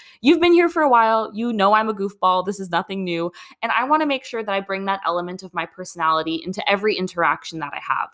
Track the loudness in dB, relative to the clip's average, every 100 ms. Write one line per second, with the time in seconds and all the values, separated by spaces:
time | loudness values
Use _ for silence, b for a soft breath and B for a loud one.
0 | B B 2 4 6 6 4 2 4 4
1 | 4 2 -2 -4 -4 2 4 4 2 -2
2 | -6 0 0 2 0 -6 -4 -4 -4 -6
3 | -4 -2 -4 -6 B B -4 -2 0 0
4 | 0 -2 -4 -8 -4 -4 -4 -4 -2 -2
5 | -2 -2 -4 -8 -10 -8 -8 -8 -10 -2
6 | 0 0 0 -4 -6 -4 0 0 0 0
7 | -2 0 0 0 -4 -10 -10 -8 -4 -4
8 | -4